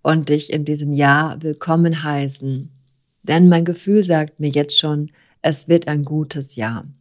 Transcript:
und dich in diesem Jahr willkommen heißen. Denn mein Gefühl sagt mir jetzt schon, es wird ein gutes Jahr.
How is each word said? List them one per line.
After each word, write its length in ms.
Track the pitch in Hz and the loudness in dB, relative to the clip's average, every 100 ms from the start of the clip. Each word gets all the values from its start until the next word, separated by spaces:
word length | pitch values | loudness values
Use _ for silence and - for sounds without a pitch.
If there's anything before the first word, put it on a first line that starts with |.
und 300 | 143 160 147 | 2 0 2
dich 200 | 151 151 | -2 0
in 140 | 156 | -6
diesem 300 | 147 151 147 | -4 -4 -2
Jahr 480 | 143 143 147 156 - | 0 2 2 0 -6
willkommen 600 | 160 151 - 165 170 160 | -8 -8 -2 2 2 0
heißen. 680 | 151 143 139 135 135 131 143 _ _ _ _ _ | -4 -4 -4 -6 -6 -8 -10 _ _ _ _ _
Denn 280 | - 156 180 | -2 6 6
mein 160 | 170 170 | 6 2
Gefühl 360 | 170 - 208 | -4 0 2
sagt 380 | 185 160 151 _ | 4 0 0 _
mir 80 | 151 | -2
jetzt 300 | 143 143 - | 0 0 0
schon, 320 | 156 151 147 _ _ _ | 0 -2 -4 _ _ _
es 260 | - 151 - | -4 -2 2
wird 200 | 170 165 | 2 2
ein 160 | 147 | -4
gutes 520 | 143 151 151 151 135 - | -2 -4 -4 -6 -8 -6
Jahr. 300 | 110 117 - - | -6 -6 -10 -20